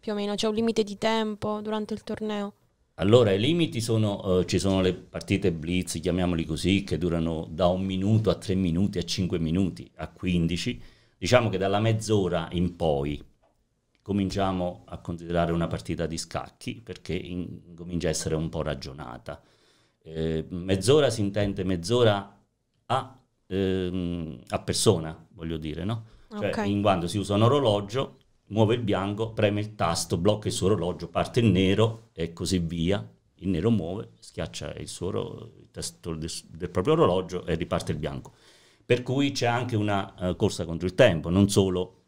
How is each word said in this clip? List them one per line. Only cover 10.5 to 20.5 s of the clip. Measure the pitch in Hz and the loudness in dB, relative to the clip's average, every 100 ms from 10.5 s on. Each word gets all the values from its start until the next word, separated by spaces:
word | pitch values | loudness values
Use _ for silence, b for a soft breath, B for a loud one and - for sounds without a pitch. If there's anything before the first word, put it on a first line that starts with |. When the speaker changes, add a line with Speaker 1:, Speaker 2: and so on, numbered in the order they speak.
| 87 123 - B B B B | 0 -4 -6 B B B B
Speaker 2:
Diciamo | 92 123 113 | 4 4 4
che | 92 | 0
dalla | 95 101 | 0 2
mezz'ora | 110 110 - 107 90 85 82 | 2 0 2 2 2 0 -2
in | 87 87 85 | 0 -2 0
poi | 85 71 71 73 - _ _ _ _ _ _ _ | 0 0 -2 -6 -12 _ _ _ _ _ _ _
cominciamo | - 101 95 92 98 95 90 87 - | -4 0 0 0 -2 0 -4 -6 -14
a | 85 | -14
considerare | - 85 85 85 85 | -10 -10 -2 0 2
una | 85 82 | 0 -2
partita | 82 - 80 82 | -4 -6 -4 -4
di | 82 | -4
scacchi, | - - - _ - 113 | -6 -8 -10 _ -12 -12
perché | 110 92 - | -14 -16 -6
in-, | 87 - 90 85 - - 85 | -6 -6 -8 -8 -12 -18 -18
comincia | 87 87 78 | -8 -4 -2
a | |
essere | 78 - 78 | -2 -2 -2
un | 80 | -2
po' | 80 | -4
ragionata. | 76 69 67 67 65 60 - 71 b b b b b b | -4 -6 -8 -14 -14 -14 -14 -16 b b b b b b
Eh, | - 80 80 80 | -12 -4 -2 -2
mezz'ora | 78 | -4